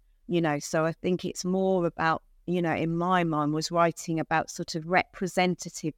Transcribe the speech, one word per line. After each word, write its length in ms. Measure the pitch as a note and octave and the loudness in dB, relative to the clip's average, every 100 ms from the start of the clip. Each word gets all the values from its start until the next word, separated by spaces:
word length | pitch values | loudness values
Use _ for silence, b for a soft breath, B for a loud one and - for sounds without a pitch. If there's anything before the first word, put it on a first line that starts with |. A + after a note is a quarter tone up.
| _ _ - | _ _ -2
you 140 | E3+ | 0
know, 160 | E3 D3 | 2 0
so 280 | - E3 D#3+ | -2 0 0
I 60 | |
think 320 | D#3+ F#3 F3+ | 0 -2 -2
it's 220 | - - F3+ | -2 -6 -2
more 400 | F#3 F#3+ F#3+ E3+ | 0 2 2 0
about, 380 | - E3 D#3+ - _ - | 0 0 0 -4 _ -4
you 160 | F3+ | 0
know, 100 | E3+ | 0
in 240 | B2 E3 E3 | 0 0 0
my 260 | F3 F#3 | 2 2
mind 300 | E3+ D3+ D3 | 2 0 0
was 180 | D#3 D#3+ | 0 0
writing 480 | E3+ E3+ - - D#3+ | 2 2 2 -4 -4
about 300 | D#3 D#3+ - | 0 -2 -2
sort 240 | - E3+ | -6 -8
of 140 | E3 D#3+ | -6 0
representative 1040 | F3+ - - F#3 - F3+ F3 E3+ - D#3+ | 0 0 -2 -2 2 2 0 -6 -8 -8